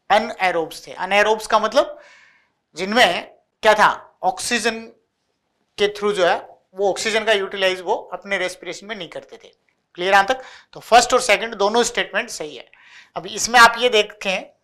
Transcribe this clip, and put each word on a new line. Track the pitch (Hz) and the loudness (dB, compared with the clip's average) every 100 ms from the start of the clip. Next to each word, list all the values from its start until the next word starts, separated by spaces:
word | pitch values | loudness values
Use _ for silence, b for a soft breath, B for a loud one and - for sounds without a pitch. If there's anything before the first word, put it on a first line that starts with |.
| - | 0
anaerobes | 202 233 - 185 170 160 - - | 0 0 -2 -2 -2 -4 -8 -16
थे। | |
anaerobes | 131 185 202 208 220 - | -10 0 2 4 0 0
का | 220 | 0
मतलब | 214 247 302 - b b b b b b _ 151 | 2 0 0 -2 b b b b b b _ -10
जिनमें | 190 226 208 180 - _ _ _ | -2 2 2 0 -8 _ _ _
क्या | 220 | 2
था? | 208 175 113 - _ | 4 4 2 -10 _
ऑक्सीजन | 180 - - 240 220 226 226 _ _ _ _ _ _ _ _ - | -4 -4 -4 -2 -2 -4 -10 _ _ _ _ _ _ _ _ -4
के | 202 | -4
through | 202 208 | -2 -4
जो | 180 175 | 0 2
है, | 220 - - _ 185 | 0 -4 -20 _ -4
वो | 202 | -2
ऑक्सीजन | 180 226 214 | -2 -2 -2
का | 214 | 0
यूटिलाइज | 208 190 202 190 185 | 0 -2 -2 -2 -2
वो | 180 247 | -4 -6
अपने | - 180 202 196 | -6 -14 -6 -4
रेस्पिरेशन | 180 - 170 160 202 | -4 -8 -14 -14 -12
में | 214 | -14
नहीं | 160 | -12
करते | 139 - 113 | -14 -16 -20
थे। | - _ _ _ _ | -20 _ _ _ _
क्लियर | - 185 | -6 0
यहां | 196 196 | 2 2
तक? | 254 B B B | -2 B B B
तो | 156 | -18
फर्स्ट | - 233 247 | 2 4 4
और | 254 | 2
सेकंड | - 196 226 220 | 2 0 -2 -2
दोनों | 202 226 | 0 2
स्टेटमेंट | 226 - 185 196 233 | 0 -2 -4 -6 -8
सही | - 156 131 | -10 -12 -16
है। | - _ b b b b | -20 _ b b b b
अब | 170 | -12
इसमें | 214 - 240 | -8 2 6
आप | 233 226 | 6 6
ये | 233 | 2
देखें, | 214 208 - 202 190 - _ | 2 0 -4 -6 -4 -6 _